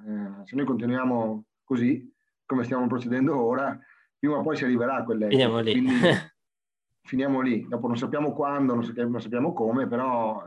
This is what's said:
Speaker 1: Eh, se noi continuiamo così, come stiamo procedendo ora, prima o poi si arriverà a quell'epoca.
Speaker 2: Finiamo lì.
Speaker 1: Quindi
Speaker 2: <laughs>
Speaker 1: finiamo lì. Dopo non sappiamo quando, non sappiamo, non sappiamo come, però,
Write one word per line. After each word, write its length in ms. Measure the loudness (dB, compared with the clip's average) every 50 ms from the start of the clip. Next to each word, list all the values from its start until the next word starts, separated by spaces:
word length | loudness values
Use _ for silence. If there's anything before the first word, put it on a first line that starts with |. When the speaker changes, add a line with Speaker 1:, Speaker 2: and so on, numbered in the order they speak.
| -10
Speaker 1:
Eh, 400 | -8 -6 -6 -6 -8 -10 -12 -12
se 100 | -8 -6
noi 100 | -4 -2
continuiamo 800 | -2 -2 -2 0 -2 0 0 0 0 0 0 -2 -2 -4 -6 -10 _ _ _ _
così, 440 | -4 0 2 2 2 2 0 -4 -10 -20 _ _ _ _ _ _
come 180 | -4 -2 -2 -2
stiamo 220 | -2 -2 0 0
procedendo 500 | 0 0 -2 -2 -2 0 2 2 2 2
ora, 400 | 2 2 0 0 0 -2 -4 -4 -8 -12 -20 -20 _ _ _ _ _
prima 180 | 0 0 0
o 60 | 0 0
poi 120 | 0 -2
si 100 | 0 0
arriverà 320 | 2 2 2 2 2 0
a 60 | -2 -2
quell'epoca. 280 | -2 0 0 2 4 4
Speaker 2:
Finiamo 240 | 4 4 4 2 2
lì. 120 | 2 2
Speaker 1:
Quindi 180 | 2 2 2 2
Speaker 2:
<laughs> 460 | 4 4 6 4 4 2 -2 -8 _ _ _ _ _ _ _ _ _ _ _ _ _ _
Speaker 1:
finiamo 400 | _ -4 -2 0 0 0 0 0
lì. 260 | 0 0 0 -2 -2
Dopo 200 | -4 -6 -4 -2
non 100 | -2 -2
sappiamo 360 | -2 -2 -2 -2 -2 -2 -2 -2
quando, 420 | -2 -2 0 0 0 2 2 2
non 80 | 0 -2
sappiamo, 260 | -2 -2 -2 -2 -2
non 120 | -2 -4
sappiamo 300 | -4 -4 -2 -2 0 0 0
come, 340 | 0 0 0 2 0 0
però, 560 | 0 -2 -2 0 0 0 0 0 -2 -4 -6 -8